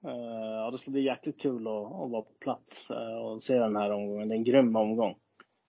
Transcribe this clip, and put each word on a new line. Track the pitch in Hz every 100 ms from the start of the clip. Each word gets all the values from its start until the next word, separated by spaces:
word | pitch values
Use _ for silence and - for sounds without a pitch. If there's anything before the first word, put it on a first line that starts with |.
Eh, | 175 123 117 113 110 110
ja, | 113
det | 123
ska | -
bli | 139
jäkligt | 135 123 - 147
kul | 143 120 110
att, | 107 104
att | 185 147
vara | 113
på | 107 _
plats, | - - _ - -
eh, | 120 113 113
och | 113 110
se | -
den | 127 113 107
här | 101
omgången. | 104 104 104 107
Det |
är | 110
en |
grym | 117 135 123 110
omgång. | 107 113 107 87 _ _ - _